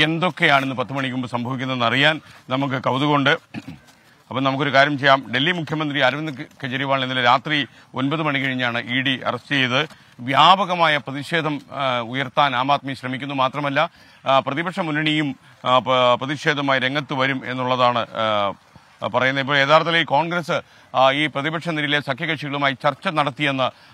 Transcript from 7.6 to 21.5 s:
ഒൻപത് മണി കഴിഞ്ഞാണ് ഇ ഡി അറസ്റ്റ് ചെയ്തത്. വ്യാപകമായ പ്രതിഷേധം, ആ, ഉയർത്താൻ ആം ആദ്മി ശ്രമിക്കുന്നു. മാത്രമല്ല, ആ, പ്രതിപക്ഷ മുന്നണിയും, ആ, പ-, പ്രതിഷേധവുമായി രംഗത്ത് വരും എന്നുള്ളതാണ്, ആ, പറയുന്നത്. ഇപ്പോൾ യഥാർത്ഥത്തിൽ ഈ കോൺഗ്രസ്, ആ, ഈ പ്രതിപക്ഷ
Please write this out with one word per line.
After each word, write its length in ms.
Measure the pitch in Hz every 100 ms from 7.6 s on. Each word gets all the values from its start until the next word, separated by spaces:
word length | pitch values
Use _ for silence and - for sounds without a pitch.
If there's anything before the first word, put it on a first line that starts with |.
| 123 - -
ഒൻപത് 280 | 127 139 156
മണി 160 | 156 139
കഴിഞ്ഞാണ് 400 | 135 127 123 120
ഇ 220 | 113 123
ഡി 200 | 131 127 113
അറസ്റ്റ് 240 | 117 -
ചെയ്തത്. 380 | 143 127 127 160 - _ -
വ്യാപകമായ 760 | 120 139 160 190 185 180 165 147
പ്രതിഷേധം, 640 | 151 139 135 170 151 143 -
ആ, 260 | 131 135 123
ഉയർത്താൻ 560 | 113 127 135 - 143 123
ആം 160 | 135
ആദ്മി 220 | 143 135
ശ്രമിക്കുന്നു. 400 | 131 131 127 143
മാത്രമല്ല, 560 | 139 131 139 143 139 165 - - - 131
ആ, 120 | 135
പ്രതിപക്ഷ 420 | 131 135 175 180
മുന്നണിയും, 560 | 165 147 156 151 147 127 - -
ആ, 140 | 123 127
പ-, 440 | 120 127 123 123
പ്രതിഷേധവുമായി 580 | 131 147 160 147 139 135
രംഗത്ത് 340 | 127 147 135
വരും 280 | 139 131 135 120
എന്നുള്ളതാണ്, 600 | 127 127 127 123 120 107 - 110 107 101 92 _ - _ -
ആ, 40 | 117
പറയുന്നത്. 380 | 120 127 139
ഇപ്പോൾ 120 | 135 143
യഥാർത്ഥത്തിൽ 420 | 139 156 160 165
ഈ 60 |
കോൺഗ്രസ്, 580 | 160 139 170 175 170 143 - - -
ആ, 180 | 127 131
ഈ 140 | 139 151
പ്രതിപക്ഷ 420 | 139 143